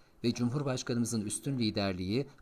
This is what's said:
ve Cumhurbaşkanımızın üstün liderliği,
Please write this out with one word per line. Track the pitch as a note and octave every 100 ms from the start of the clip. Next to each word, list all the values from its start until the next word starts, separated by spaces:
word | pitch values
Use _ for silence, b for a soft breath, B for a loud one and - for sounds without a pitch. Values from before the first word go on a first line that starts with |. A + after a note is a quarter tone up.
| B B
ve | A#2+
Cumhurbaşkanımızın | A#2+ A#2+ C#3+ C#3 B2+ - A#2 A2+ A#2
üstün | G#2 - C#3+ C3+
liderliği, | A2 G#2 G2 F2+ F#2 A2+ C#3+ B